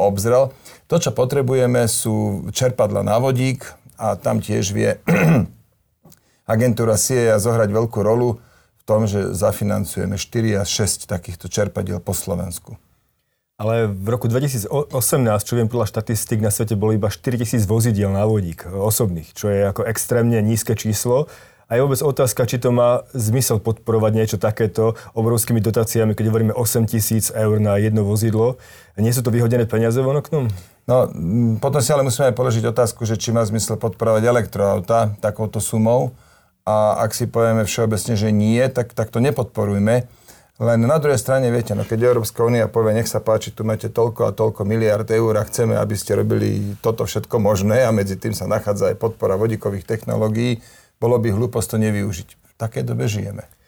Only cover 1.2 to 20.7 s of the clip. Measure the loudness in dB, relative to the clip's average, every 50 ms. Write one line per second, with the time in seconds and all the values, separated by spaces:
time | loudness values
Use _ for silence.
1.2 | 0 0 0 0 0 2 2 2 2 2 2 2 2 0 0 -2 -2 -2 0 0
2.2 | 0 -2 -2 -4 -6 -6 -4 0 0 0 2 2 0 0 0 0 0 2 2 2
3.2 | 2 2 0 0 0 -2 -2 -4 -8 -16 -20 -20 -20 -20 -12 -6 -4 -4 -4 -2
4.2 | -2 -2 -2 -2 -2 -2 -2 -2 -2 -2 -2 -2 0 0 -2 -2 0 0 2 4
5.2 | 4 4 4 4 2 -2 -6 -16 _ _ _ _ _ _ _ _ _ -20 -20 _
6.2 | _ _ _ _ _ -2 0 2 2 2 2 2 2 0 2 0 0 0 0 2
7.2 | 2 4 2 2 2 2 2 2 2 2 2 0 0 -2 -2 -2 0 2 2 2
8.2 | 2 0 -2 -4 -8 _ _ _ _ _ _ _ _ 0 2 2 2 2 0 -2
9.2 | -2 -2 -2 0 0 0 0 0 -2 -2 0 -2 -2 -4 -4 -4 -4 -4 -4 -6
10.2 | -6 -4 -2 -2 0 0 0 0 -2 -2 -2 -2 -2 -2 -2 -4 -6 -6 -8 -8
11.2 | -8 -10 -14 -12 -12 -6 -2 -2 -2 -2 -2 -6 -6 -6 -6 -8 -6 -6 -6 -6
12.2 | -4 -6 -6 -6 -6 -8 -10 -12 -14 -18 -20 -20 _ _ _ _ _ _ _ _
13.2 | _ _ _ _ _ _ _ -6 -4 0 0 2 0 0 -2 -4 -4 -2 -2 -2
14.2 | 0 0 0 0 0 -2 -4 -4 -6 -4 -4 -4 -4 -2 -4 -2 -2 0 2 2
15.2 | 2 2 2 0 0 -2 0 0 0 0 0 -2 -2 -2 -2 -6 -4 -2 -4 -4
16.2 | -2 -2 -2 0 0 0 0 -2 -2 -2 -2 0 0 0 0 0 0 -2 -4 -4
17.2 | -4 -4 -2 -2 -2 -2 0 0 0 2 2 2 2 2 2 2 0 0 0 0
18.2 | 2 2 2 0 0 -2 -6 -10 -12 -10 -6 -2 -2 0 0 0 0 -2 -2 -4
19.2 | -8 -12 -12 -6 -4 -2 0 2 0 0 0 -2 -4 -4 -4 -4 -2 0 0 2
20.2 | 2 2 2 2 2 0 0 -2 -2 -2